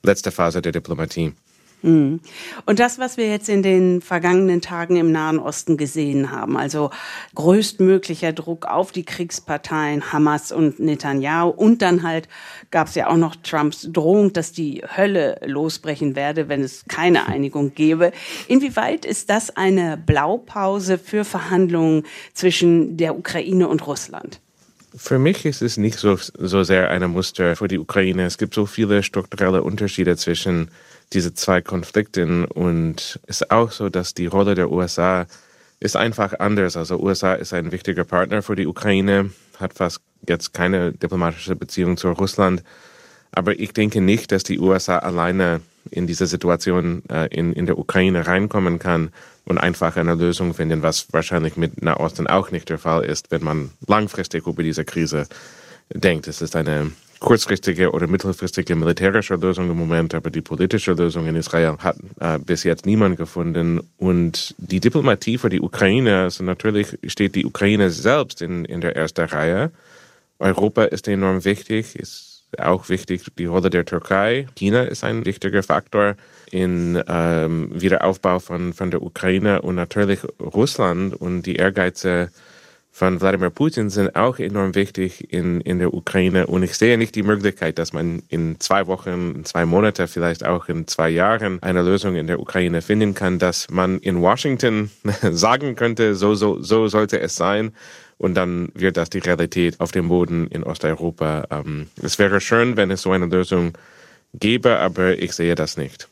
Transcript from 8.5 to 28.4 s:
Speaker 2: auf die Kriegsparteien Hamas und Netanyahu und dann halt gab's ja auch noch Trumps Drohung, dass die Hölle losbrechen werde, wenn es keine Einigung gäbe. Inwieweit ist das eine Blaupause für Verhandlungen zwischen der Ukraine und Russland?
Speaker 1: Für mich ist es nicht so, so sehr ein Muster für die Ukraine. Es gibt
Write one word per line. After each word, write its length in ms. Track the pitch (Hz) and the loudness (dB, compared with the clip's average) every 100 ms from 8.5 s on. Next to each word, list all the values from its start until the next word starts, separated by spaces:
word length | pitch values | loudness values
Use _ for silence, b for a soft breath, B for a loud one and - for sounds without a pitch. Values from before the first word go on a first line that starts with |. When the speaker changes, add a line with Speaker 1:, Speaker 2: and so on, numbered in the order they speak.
| 165 - | -8 -2
Speaker 2:
auf 260 | 139 190 | -2 -2
die 140 | 185 165 | -4 -8
Kriegsparteien 1040 | - 175 - - - - 156 147 147 - | -8 -8 -10 -6 -8 -4 -2 -2 -2 -2
Hamas 400 | 151 151 147 - | 2 4 2 -2
und 280 | 156 156 - | 0 0 2
Netanyahu 720 | 160 147 147 139 135 160 170 | -2 -2 -2 -2 0 2 0
und 320 | - 214 233 | 4 4 6
dann 180 | 190 175 | 4 4
halt 280 | 170 165 160 B B B - | 2 -4 -6 B B B -2
gab's 240 | 165 156 165 | 0 0 0
ja 140 | - | 2
auch 60 | 165 | 4
noch 200 | 165 - | 2 -2
Trumps 520 | - 156 147 147 151 | -4 -2 -2 -2 -4
Drohung, 420 | 170 156 202 202 | 0 4 6 4
dass 200 | 190 160 | 2 -6
die 280 | - 156 - - - | -6 -6 -6 -8 0
Hölle 420 | 202 190 143 - - | 2 2 0 -2 -6
losbrechen 680 | 139 156 - 160 143 151 135 | -4 -4 -4 -8 -4 -2 -2
werde, 340 | 143 156 143 | -2 -2 -2
wenn 140 | 143 | -2
es 200 | 131 - - | -4 -8 -10
keine 400 | - 175 160 - | 0 4 4 2
Einigung 480 | 139 139 147 143 - | -2 -2 -2 -4 2
gäbe. 360 | 156 160 175 B B B B | 2 4 2 B B B B
Inwieweit 580 | 262 269 226 220 320 - | 2 2 -2 -2 -4 -4
ist 240 | 214 - | -6 0
das 260 | 208 - - | 0 0 0
eine 420 | 190 190 170 156 | 2 4 2 0
Blaupause 920 | 160 147 151 233 - 208 190 202 185 185 | 2 4 2 -2 -4 -2 0 0 0 -2
für 280 | - 208 208 | 0 -4 -2
Verhandlungen 840 | 190 165 185 185 170 160 156 151 B B | -6 0 2 4 4 4 4 0 B B
zwischen 640 | - 180 170 170 170 156 165 | 0 2 4 6 6 4 0
der 180 | 160 - | -2 -2
Ukraine 520 | - 170 160 185 175 | -4 -4 0 2 4
und 180 | - - | 2 -2
Russland? 560 | 143 - - - - _ _ _ _ _ - | -8 -8 -14 -14 -18 _ _ _ _ _ -16
Speaker 1:
Für 240 | - 131 | 0 4
mich 260 | 143 196 156 | 4 2 -2
ist 160 | 135 | -2
es 160 | 117 - | -2 0
nicht 220 | 104 110 | 0 2
so, 180 | 104 95 | 2 2
so 460 | - - 92 98 | -2 -8 0 2
sehr 260 | 87 92 90 | 4 4 4
ein 180 | 90 90 | 2 0
Muster 440 | 87 92 - 87 85 | -2 -4 0 0 2
für 120 | 101 | -2
die 100 | 92 | -4
Ukraine. 480 | 82 101 95 92 90 | 0 2 2 2 -2
Es 140 | |
gibt 160 | - | -2